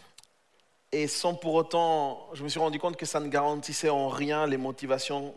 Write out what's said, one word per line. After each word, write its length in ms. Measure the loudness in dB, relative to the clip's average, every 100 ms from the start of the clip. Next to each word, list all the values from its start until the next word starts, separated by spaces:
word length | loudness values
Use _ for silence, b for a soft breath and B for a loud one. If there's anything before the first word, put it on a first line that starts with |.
| B -20 -20 _ _ _ _ _ _
Et 160 | -2 0
sans 260 | 0 -2
pour 200 | -2 2
autant, 760 | 2 4 2 4 2 0 -4 -10
je 120 | -8
me 40 | -4
suis 120 | 0
rendu 180 | 0 0
compte 180 | -2 -2
que 100 | -4
ça 140 | -2
ne 80 | 0
garantissait 640 | 2 2 0 -4 -2 2
en 180 | 2 2
rien 380 | 0 0 2 2
les 100 | 0
motivations 760 | -2 -4 0 0 0 -4 -4